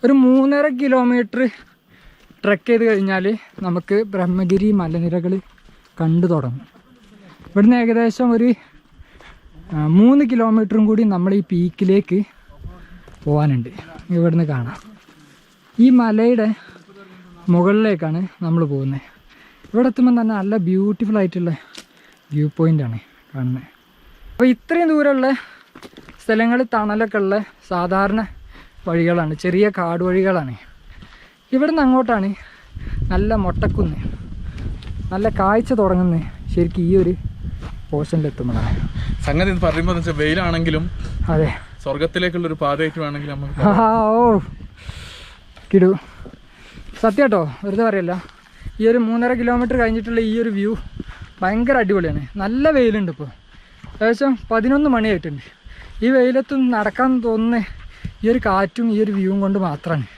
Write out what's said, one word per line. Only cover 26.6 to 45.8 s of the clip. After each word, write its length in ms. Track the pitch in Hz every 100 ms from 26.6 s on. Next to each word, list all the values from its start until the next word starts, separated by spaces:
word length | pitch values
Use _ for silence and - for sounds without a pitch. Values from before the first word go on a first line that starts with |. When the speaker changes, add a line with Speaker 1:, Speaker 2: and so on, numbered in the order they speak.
| 254 226
Speaker 1:
തണലൊക്കെ 440 | 208 208 226 208
ഉള്ള 120 | 196 202 208 - -
സാധാരണ 500 | 180 175 190 202 214 208 - - - - - -
വഴികളാണ്, 460 | 170 170 175 160 156
ചെറിയ 220 | 180 180 208 196
കാട് 240 | 170 170 180
വഴികളാണ്. 460 | 185 190 180 139 113 - - - - - - - _ _ 262
ഇവിടുന്ന് 260 | 302 320 269
അങ്ങോട്ടാണ് 440 | 262 247 226 196 196 - - - - - - -
നല്ല 220 | 185 208 220
മൊട്ടക്കുന്ന്, 540 | 185 - 208 - 180 151 - - - - - - - - - - -
നല്ല 140 | 185 214 214
കാഴ്ച 300 | 190 214 233 247
തുടങ്ങുന്നത് 420 | 196 180 180 165 147 - -
ശരിക്കും 300 | - 170 180 170
ഈ 40 | 190
ഒരു 120 | 175 185 - - - - - - -
പോർഷനിൽ 340 | 147 151 165 151
എത്തുമ്പോഴാണ്. 420 | - 123 113 113 - - - - - -
Speaker 2:
സംഗതി 220 | 147 190
ഇത് 80 | 185 165
പറയുമ്പോൾ 260 | 156 165
എന്ന് 80 | 175
വെച്ചാൽ 140 | 170 151
വെയിലാണെങ്കിലും 600 | 151 165 180 165 165 156 170 - - - -
Speaker 1:
അതെ, 160 | 156 156 - - -
Speaker 2:
സ്വർഗത്തിലേക്കുള്ള 640 | - 143 160 180 180 175 165
ഒരു 80 | 156
പാതയായിട്ട് 360 | 147 143 160 156
വേണമെങ്കിൽ 260 | 151 147 147
നമുക്ക് 280 | 139 143 - 208
Speaker 1:
ആ, 160 | 202 226 226 214 220
ഓ, 240 | 240 208 - - - - - - - - - - - - -
കിടു. 180 | 196